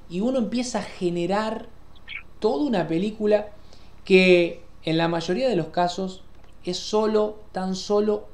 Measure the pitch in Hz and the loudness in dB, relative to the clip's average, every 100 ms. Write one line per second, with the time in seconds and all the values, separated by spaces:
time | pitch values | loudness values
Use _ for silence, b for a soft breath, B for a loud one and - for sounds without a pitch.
0 | - 175 233 262 208 240 247 208 185 - | -8 -2 0 0 0 -2 -2 -4 -6 -4
1 | 175 175 175 202 220 220 - - - - | -2 0 0 0 0 -6 -10 -16 -18 -16
2 | - - - - 214 285 285 202 156 165 | -14 -14 -14 -2 0 0 2 0 2 0
3 | 214 214 208 208 - b b b b b | 0 0 2 2 2 b b b b b
4 | - 185 185 175 170 - - - 165 160 | 6 8 10 6 6 -2 -14 -8 0 2
5 | 165 170 165 196 262 185 156 180 175 190 | 2 0 0 0 2 2 0 0 0 -2
6 | 190 - - - - - 175 180 - 214 | -6 -8 -16 -18 -18 -10 -6 -6 0 2
7 | 220 214 214 - - 190 185 185 - 208 | 4 2 2 -4 -8 -4 -4 -4 2 2
8 | 214 208 - | 4 0 -4